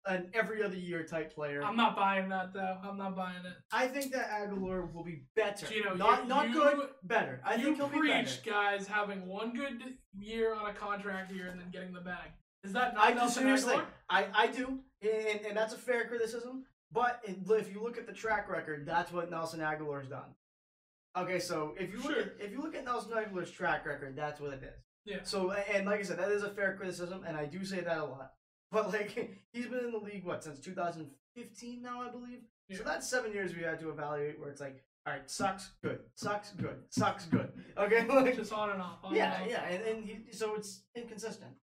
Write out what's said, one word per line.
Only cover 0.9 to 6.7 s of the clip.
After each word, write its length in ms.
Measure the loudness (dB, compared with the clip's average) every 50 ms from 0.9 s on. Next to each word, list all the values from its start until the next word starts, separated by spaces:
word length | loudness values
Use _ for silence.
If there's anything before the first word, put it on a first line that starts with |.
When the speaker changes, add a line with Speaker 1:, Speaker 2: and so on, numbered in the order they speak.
| -4 -4 -4
Speaker 1:
type 300 | -4 -4 -4 -4 -4 -6
player. 260 | -6 -4 -2 -2 -2 -2
Speaker 2:
I'm 120 | 0 4
not 220 | 4 4 4 6
buying 320 | 4 4 4 4 2 0 0
that, 240 | -2 -2 -4 -4 -6
though. 240 | -4 -2 -2 -4 -4
I'm 160 | -6 -8 -6
not 160 | -4 -4 -4 -2
buying 260 | -4 -4 -6 -6 -8 -10
it. 80 | -12 -12 -14 -8 _ 2
Speaker 1:
I 140 | 2 2
think 260 | 2 2 -2 -2 -2 -2
that 160 | -2 -2 0
Agholor 640 | -2 -2 -2 -2 -2 -2 -2 -2 -2 -2 -4 -4 -8
will 100 | -10 -10
be 200 | -10 -10 -10 -14 -2 _
better. 300 | 2 2 2 0 -4 -6
Speaker 2:
Gino, 280 | -4 -2 0 0 0 2
Speaker 1:
Not, 280 | 6 6 6 6 6 4
Speaker 2:
you, 60 | 4
Speaker 1:
not 180 | 4 6 6
Speaker 2:
you, 60 | 6 6
Speaker 1:
good, 240 | 8 8 8